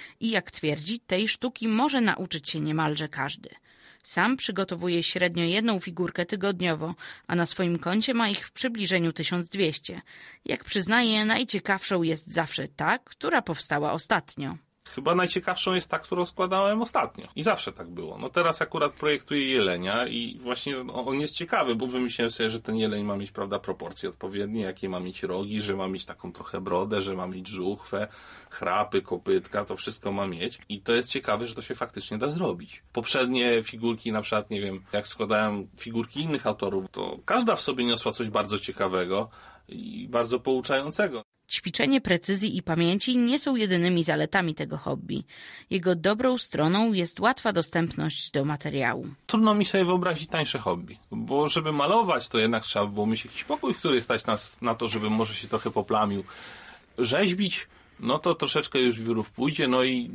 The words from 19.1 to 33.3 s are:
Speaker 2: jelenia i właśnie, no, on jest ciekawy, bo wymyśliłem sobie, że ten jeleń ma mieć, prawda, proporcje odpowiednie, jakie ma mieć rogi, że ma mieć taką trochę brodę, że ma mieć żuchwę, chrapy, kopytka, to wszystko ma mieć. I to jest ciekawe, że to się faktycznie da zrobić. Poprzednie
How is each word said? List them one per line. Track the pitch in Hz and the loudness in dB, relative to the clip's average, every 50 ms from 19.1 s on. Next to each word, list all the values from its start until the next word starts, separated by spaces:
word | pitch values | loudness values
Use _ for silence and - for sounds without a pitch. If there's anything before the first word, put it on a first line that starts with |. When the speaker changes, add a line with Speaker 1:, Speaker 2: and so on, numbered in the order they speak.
| 147 131 - - 147 143 135 135 | 2 0 0 -2 0 0 2 4
Speaker 2:
jelenia | 131 123 101 92 87 87 90 95 104 120 123 | 4 4 4 4 2 0 0 0 0 0 0
i | 120 117 117 117 113 - 123 | -2 -4 -4 -6 -6 -8 -8
właśnie, | 127 123 123 - - 143 139 127 127 | -6 -6 -4 -4 -4 -4 -6 -6 -6
no, | 131 - 127 117 | -6 -6 -4 -2
on | 135 135 143 | -2 0 0
jest | 151 147 - | -2 -2 -4
ciekawy, | - 170 - 240 202 151 127 113 | -6 -4 0 2 2 2 2 0
bo | 110 131 | 0 -2
wymyśliłem | 127 127 127 127 117 - - 117 117 | -2 0 0 -2 -2 0 0 0 0
sobie, | - - 113 110 | 0 0 0 0
że | 113 113 | -2 -2
ten | - - 110 | -4 -2 0
jeleń | 113 110 107 104 104 101 | 0 0 0 0 0 -2
ma | 104 101 | -2 -2
mieć, | 98 101 98 | -4 -6 -6
prawda, | - 101 98 98 101 101 | -6 -6 -4 -4 -4 -4
proporcje | - 98 92 - - 87 - - - 92 | -4 -4 -6 -6 -8 -10 -8 -8 -8 -8
odpowiednie, | - - 92 95 98 101 101 104 110 110 | -8 -8 -8 -6 -4 -4 -2 -2 -2 -2
jakie | 101 95 92 - - 95 | -2 -4 -4 -4 -4 -4
ma | 92 90 | -4 -4
mieć | 90 92 92 - | -4 -6 -6 -6
rogi, | - 90 90 95 101 101 107 107 | -4 -4 -2 -2 -2 -2 -2 -2
że | 104 101 98 | 0 0 -2
ma | 98 95 95 | 0 -2 -2
mieć | 95 92 - | -4 -4 -6
taką | - 92 - - 90 | -10 -12 -12 -12 -12
trochę | 85 - - - - 92 | -12 -12 -10 -8 -8 -6
brodę, | 95 92 87 90 98 107 110 101 | -2 0 0 0 2 2 0 0
że | 95 98 95 | 0 -2 -2
ma | 92 92 | -4 -4
mieć | 92 92 92 92 98 | -6 -6 -8 -10 -8
żuchwę, | 104 92 90 95 104 - - - 101 98 104 - - - - - - - - - | -6 -4 -2 -2 -2 -4 -6 -6 -4 -4 -4 -6 -8 -14 -20 -20 -20 -20 -18 -16
chrapy, | - - - 87 92 104 104 - - 95 | -8 -4 -2 2 2 2 2 2 0 0
kopytka, | 92 - 92 87 - 98 95 92 - - - 101 101 | 0 -2 -4 -2 0 2 2 2 2 -2 -4 -4 -2
to | - 95 | -2 -6
wszystko | - - 104 - - - 101 | -6 -6 -6 -6 -6 -4 -4
ma | 98 98 101 | -2 -2 -2
mieć. | 95 87 82 92 - - - - - | -2 -4 -4 -6 -6 -6 -10 -12 -10
I | 104 98 | -10 -4
to | - - 117 | 0 2 2
jest | 120 120 - | 2 2 0
ciekawe, | - 135 - 123 104 107 120 | -4 -2 0 0 0 0 -2
że | 117 110 | -4 -8
to | 117 | -8
się | - - 127 | -8 -8 -6
faktycznie | - 123 - - 101 - - 110 107 | -6 -6 -6 -6 -8 -8 -6 -4 -2
da | 127 147 | -2 -2
zrobić. | 151 175 185 120 90 87 107 - - - - _ | -2 0 0 -2 -2 -4 -8 -16 -20 -20 -16 _
Poprzednie | - 120 113 - - 135 127 123 | -6 -4 -2 0 2 2 2 2